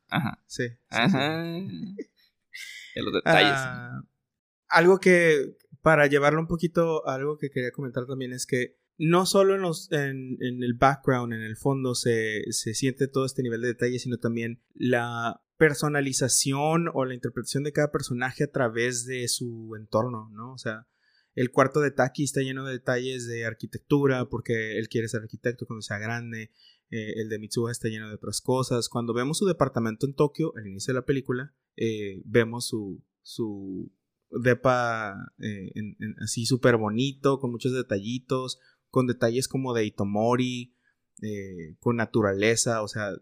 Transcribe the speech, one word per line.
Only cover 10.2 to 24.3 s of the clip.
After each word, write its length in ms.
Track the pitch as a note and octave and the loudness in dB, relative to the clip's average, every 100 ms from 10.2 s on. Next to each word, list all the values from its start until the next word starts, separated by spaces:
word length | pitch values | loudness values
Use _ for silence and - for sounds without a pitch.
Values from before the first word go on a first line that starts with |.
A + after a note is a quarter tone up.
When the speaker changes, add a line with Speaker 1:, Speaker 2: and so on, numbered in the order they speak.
| C3 B2+ | -8 -4
Speaker 2:
en 220 | B2+ B2 | -4 -2
el 120 | B2 | -2
background, 580 | A#2+ C3+ C#3+ - B2+ A#2+ | 4 4 4 2 0 0
en 100 | A2+ | -6
el 140 | A2 A2 | -8 -2
fondo, 380 | C#3+ C3+ B2+ | -2 0 -2
se, 480 | A#2+ B2 A2+ A2 G#2+ - | 0 0 0 0 -4 -4
se 240 | A2+ A2+ | -4 -4
siente 320 | G#2+ C3+ A#2 C3+ | -2 -2 0 -2
todo 160 | C3+ C3 | 0 -2
este 160 | - | -2
nivel 180 | B2 A#2 | -4 -2
de 80 | A#2+ | -2
detalle, 300 | A2+ B2 B2 | 0 -2 -2
sino 200 | B2+ A#2+ | -4 -4
también 440 | A#2 A#2 A#2 A#2+ _ | -2 -2 -4 -8 _
la 680 | - B2 A#2+ A#2+ A#2 A#2 - _ - | -2 2 2 0 -4 -6 -6 _ 2
personalización 1300 | D#3 C#3+ D3+ D3 C#3 B2+ B2+ - C#3+ C#3 D3+ E3 E3+ | 2 4 0 0 0 0 2 2 2 0 2 2 2
o 100 | C3+ | 0
la 100 | B2+ | -2
interpretación 480 | B2 A#2+ B2 A2+ C#3 | -4 -6 -6 -4 -2
de 80 | D3 | -2
cada 180 | D3 D3 | 0 0
personaje 520 | D3+ - B2 B2+ - | 0 -4 -4 -4 -2
a 60 | D3 | -2
través 560 | C#3 A#2+ A#2 B2 A#2+ B2 | 0 0 2 0 -2 -6
de 200 | B2+ A#2 | -6 -4
su 460 | - A#2+ A2+ A2 G#2+ | -4 -6 -8 -12 -14
entorno, 520 | G#2+ G#2+ B2 A2+ A2 | -2 0 0 -4 -10
¿no? 220 | G#2+ B2 | -14 -14
O 60 | C3 | -10
sea, 280 | A#2 A2 _ _ _ _ _ | -8 -8 _ _ _ _ _
el 160 | - B2+ | -4 0
cuarto 300 | D3+ C3 D3+ | 4 4 4
de 100 | C#3+ | 0
Taki 340 | C#3 B2+ - | 2 0 0
está 160 | C#3 C#3 | -2 -2
lleno 220 | C3 C3+ | -4 -6
de 80 | C3+ | -8
detalles 520 | B2+ - B2 C3 B2+ A#2+ | -8 -2 -2 -2 -6 -8
de 180 | A#2 | -6
arquitectura, 840 | A2+ A2+ A2 G#2+ - D3 C#3 B2+ | -6 -6 -10 -12 0 2 4 0
porque 500 | B2 | -2